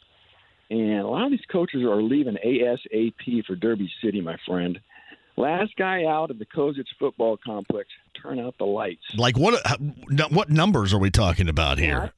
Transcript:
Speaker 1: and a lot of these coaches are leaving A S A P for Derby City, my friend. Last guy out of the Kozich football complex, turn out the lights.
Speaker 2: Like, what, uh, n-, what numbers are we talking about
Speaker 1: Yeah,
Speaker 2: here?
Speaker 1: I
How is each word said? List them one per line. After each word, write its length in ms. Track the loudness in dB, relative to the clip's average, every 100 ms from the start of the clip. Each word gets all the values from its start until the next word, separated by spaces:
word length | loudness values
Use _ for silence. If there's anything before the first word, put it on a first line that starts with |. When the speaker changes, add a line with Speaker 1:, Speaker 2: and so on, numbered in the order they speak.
| _ _ _ _ _ _ -6
Speaker 1:
and 300 | -2 0 0
a 60 | -2
lot 200 | -2 0
of 40 |
these 140 | -2 -2
coaches 320 | -2 0 0
are 200 | 0 2
leaving 340 | 2 2 0 -2
A 200 | 0 2 2
S 60 | -2 -4
A 180 | -2 -2 -4
P 180 | -4 -4 -2
for 80 |
Derby 360 | -2 -2 0 -4 -4
City, 180 | -2 -2
my 160 | -4 -8 -4
friend. 340 | -2 -2 -6 _ -20 -20 -20 _ -2
Last 380 | 0 0 -2 -2
guy 280 | -2 0
out 260 | 0 0 -2
of 80 | -8
the 60 | -8
Kozich 420 | -2 -2 -2 -8 -4
football 400 | -4 0 0 0
complex, 460 | -6 -8 -4 -4 -6 -20 _ -18
turn 180 | -10 -8
out 160 | -8 -4
the 60 | -2
lights. 360 | -2 -4 -8 -8
Speaker 2:
Like, 240 | 0 2 4
what, 160 | 4 2
uh, 120 | 0 -4
n-, 140 | -6 -8 -2 0 2
what 200 | 2 4
numbers 420 | 4 4 4 4
are 60 | 4
we 120 | 4
talking 380 | 4 4 2 2
about 300 | 2 2 2
Speaker 1:
Yeah, 60 |
Speaker 2:
here? 140 | 2 0
Speaker 1:
I 100 | -2